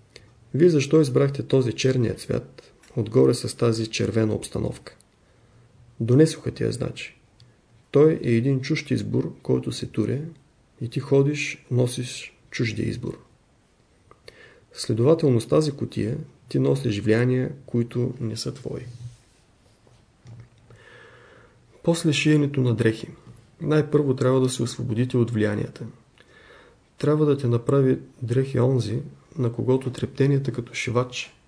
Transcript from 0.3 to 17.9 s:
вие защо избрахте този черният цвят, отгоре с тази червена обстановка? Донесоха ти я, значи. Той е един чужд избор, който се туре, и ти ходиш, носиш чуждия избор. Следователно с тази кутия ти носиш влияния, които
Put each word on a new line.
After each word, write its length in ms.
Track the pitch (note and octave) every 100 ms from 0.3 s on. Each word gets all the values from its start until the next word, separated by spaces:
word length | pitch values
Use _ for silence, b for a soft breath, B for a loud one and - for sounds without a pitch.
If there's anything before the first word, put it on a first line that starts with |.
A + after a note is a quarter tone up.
| b _
вие 140 | C3 F3
защо 320 | D3+ C3+ D#3+
избрахте 420 | C#3 C3 C#3 C#3
този 300 | - C3+ A#2+
черният 480 | - C3 B2+ A2+ -
цвят, 520 | - - - - - _ - -
отгоре 380 | G#2 A#2+ C3
с 220 | B2+ A#2 -
тази 300 | A#2+ A2 A2
червена 480 | - G#2 A2 A2
обстановка? 640 | G#2 - - - - - - _ _ b b b b b b - -
Донесоха 500 | A2+ C3 D#3+ - A#2+
ти 120 | -
я, 100 | -
значи. 460 | A#2+ - - - - _ _ b b b _ _
Той 300 | C#3 D#3 E3
е 80 | B2+
един 300 | A#2 C3 C3
чужд 300 | C3+ D#3 -
избор, 440 | A#2 G#2 A#2 - -
който 300 | - B2+ B2+
се 140 | A#2 -
туре, 360 | - G#2+ B2+ E3 D#3+ _ _ _ -
и 80 | A#2+
ти 120 | C#3
ходиш, 680 | - C#3 C#3+ D3 - - -
носиш 680 | A#2+ B2 C3 B2+ - - - _
чуждия 380 | - A#2 G2+ -
избор. 300 | - - - - _ _ _ _ _ _ _ _ B B B B B B
Следователно 680 | - - A2+ B2+ E3 D3+ A#2
с 60 | -
тази 260 | D3+ D3+
кутия 460 | C#3 - A2 G#2 D3+ - - -
ти 100 | C#3
носиш 420 | C3+ C#3 B2 G2+
влияния, 520 | G#2+ A2 B2 B2+ C#3 - -
които 480 | A#2+ A#2